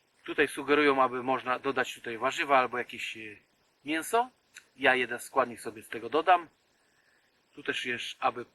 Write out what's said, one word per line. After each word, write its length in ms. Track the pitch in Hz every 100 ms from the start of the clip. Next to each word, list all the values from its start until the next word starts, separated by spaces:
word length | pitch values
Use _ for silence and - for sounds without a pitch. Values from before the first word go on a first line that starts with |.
| _ _
Tutaj 240 | - 160 139
sugerują, 560 | - 135 147 147 135
aby 200 | 127 123
można 360 | 123 127 127 123
dodać 340 | 139 131 123
tutaj 240 | - 120 113
warzywa 420 | 131 151 151 139
albo 180 | 123 120
jakieś, 400 | 117 113 - 113
e, 20 | 110 101 _ _ _ _ 139
mięso. 440 | 160 156 226 247 _ _ - _ -
Ja 200 | 135 127
jeden 240 | 117 120
składnik 420 | - 135 120 113
sobie 220 | 120 107
z 60 | -
tego 200 | 117 117
dodam. 400 | 147 160 175 165 _ _ _ _ _ _ _ _ _ _
Tu 100 | -
też 220 | 139 131 127
jeszcze, 380 | 120 - -
aby 220 | 131 120 117